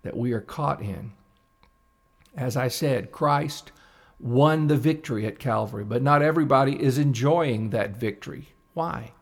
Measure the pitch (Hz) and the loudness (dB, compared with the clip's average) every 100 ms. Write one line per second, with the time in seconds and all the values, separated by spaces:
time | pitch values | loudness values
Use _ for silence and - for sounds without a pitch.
0 | - - 120 113 - - 147 143 107 95 | -8 -4 -2 -2 -6 -6 -4 -4 -6 -10
1 | - - _ _ _ _ _ _ _ _ | -12 -16 _ _ _ _ _ _ _ _
2 | _ _ _ - 127 120 127 - 151 123 | _ _ _ -8 -4 -2 -2 -2 -2 -2
3 | 92 - 151 143 151 - - _ _ _ | -4 -4 0 0 -2 -8 -16 _ _ _
4 | _ _ 123 123 151 156 151 147 139 156 | _ _ -2 4 4 4 2 2 2 0
5 | - 113 107 - 135 110 107 104 104 117 | -4 -4 -4 -4 -2 -2 -2 -6 -4 0
6 | 139 147 151 160 147 135 139 143 143 127 | 2 4 4 2 4 4 4 2 0 2
7 | 143 117 135 170 151 110 110 110 101 101 | 2 2 2 2 2 0 -2 -2 -4 -2
8 | 113 101 - - - _ _ - 165 - | -4 -4 -12 -14 -16 _ _ -6 -6 -6
9 | 117 - | -12 -20